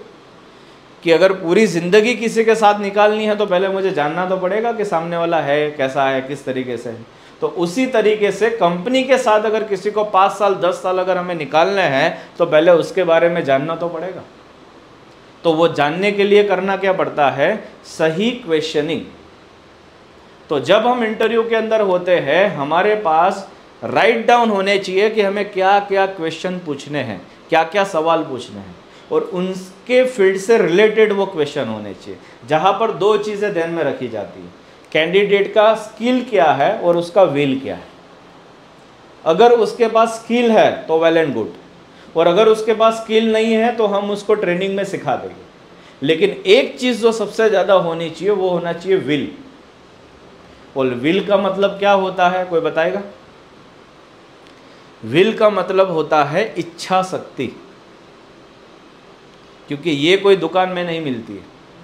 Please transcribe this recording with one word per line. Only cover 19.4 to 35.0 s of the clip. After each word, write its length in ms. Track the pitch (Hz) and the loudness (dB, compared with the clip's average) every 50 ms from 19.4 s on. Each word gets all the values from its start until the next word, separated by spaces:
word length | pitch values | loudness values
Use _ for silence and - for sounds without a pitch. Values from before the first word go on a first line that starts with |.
| - - - - - - - - - - - - - - - - - - - - - - | -20 -20 -20 -20 -20 -20 -20 -20 -20 -20 -20 -20 -20 -20 -20 -20 -20 -20 -20 -20 -8 -6
तो 100 | 160 143 | -4 -4
जब 260 | 131 - 180 220 220 | 0 2 2 2 4
हम 180 | 240 247 247 233 | 2 0 0 -2
interview 380 | 220 220 202 220 220 233 226 226 | -4 -2 -2 -2 0 2 0 0
के 120 | 226 233 | 0 0
अंदर 240 | 226 220 220 220 220 214 | -2 0 0 0 0 2
होते 360 | 196 180 180 175 185 180 165 | 2 0 0 2 2 2 2
हैं 280 | 143 135 143 170 196 208 | 2 2 2 2 2 2
हमारे 440 | 170 147 139 143 156 170 190 214 214 208 | 0 -4 -4 -2 0 2 2 2 0 0
पास 500 | - 165 160 160 170 190 196 202 - - - - - - - - - | 0 0 2 2 2 2 0 -2 -8 -14 -18 -20 -20 -20 -18 -12 -8
write 440 | 113 117 139 175 202 240 226 220 | -4 0 2 2 2 2 2 2
down 240 | 208 240 240 233 226 | 4 4 4 4 2
होने 280 | 214 196 190 196 202 190 | 0 0 0 0 0 0
चाहिए 300 | 196 - 185 185 202 220 | 0 -2 0 0 0 2
कि 120 | 220 220 202 | 2 0 0
हमें 280 | 196 196 208 202 - | 0 0 -2 -6 -4
क्या 280 | - 190 185 190 202 202 | -2 0 2 2 4 2
क्या 260 | 202 196 196 196 196 190 | 2 0 0 0 0 0
question 500 | 185 170 160 165 156 - - 185 180 180 | -2 -4 -6 -6 -6 -6 -6 -6 -6 -6
पूछने 400 | 175 156 147 135 - 143 147 147 | -6 -8 -8 -8 -8 -8 -6 -6
हैं, 200 | 127 117 104 90 87 - - - - - | -6 -6 -8 -10 -12 -18 -20 -20 -6 0
क्या 120 | 165 160 160 | 2 2 2
क्या 180 | 165 - 202 196 | 2 0 -2 -2
सवाल 360 | 196 - 160 156 165 165 160 151 | 0 -2 -2 0 2 0 0 0
पूछने 340 | 139 131 120 - - 107 101 | -4 -8 -10 -12 -12 -14 -16
हैं 160 | 95 92 87 87 - - - - - - 156 | -16 -16 -18 -20 -20 -20 -20 -20 -10 -4 -4
और 100 | 156 156 | -4 -2
उनके 840 | - - 180 185 185 190 185 - - - - - - 247 247 254 | -2 -4 -6 -4 -4 -6 -8 -12 -14 -18 -18 -6 0 2 2 2
field 320 | 254 - - 196 190 190 190 | 2 2 2 2 2 2 0
से 200 | 185 - 233 226 | 0 2 2 2
related 540 | 202 165 160 185 214 214 208 220 220 208 202 | 4 2 4 4 4 4 4 2 2 2 2
वो 140 | 196 196 185 | 0 -2 -4
question 400 | - 160 147 - - 151 131 113 | -2 -4 -4 -4 -4 -6 -6 -6
होने 240 | 110 107 107 101 95 | -6 -8 -10 -12 -14
चाहिए। 240 | - - - 95 87 - - - - - 117 | -14 -14 -16 -16 -16 -18 -20 -20 -20 -6 -2
जहाँ 240 | 143 156 165 190 208 | -2 0 2 0 0
पर 200 | - 226 220 196 | 0 -2 -2 -2
दो 220 | 156 175 208 214 208 | 0 2 2 2 2
चीज़ें 340 | 208 214 214 196 208 208 175 | 0 -4 -4 -4 -4 -4 -2
ध्यान 180 | 170 165 165 | -2 -4 -4
में 120 | 170 170 156 | -4 -4 -4
रखी 240 | 139 123 - 131 117 | -4 -4 -6 -8 -10
जाती 320 | 107 107 98 87 87 95 | -8 -8 -10 -10 -12 -16
हैं, 120 | 90 87 - - - - - - - - - | -18 -20 -20 -20 -20 -20 -20 -20 -20 -4 -2
कैंडिडेट 600 | 156 | -2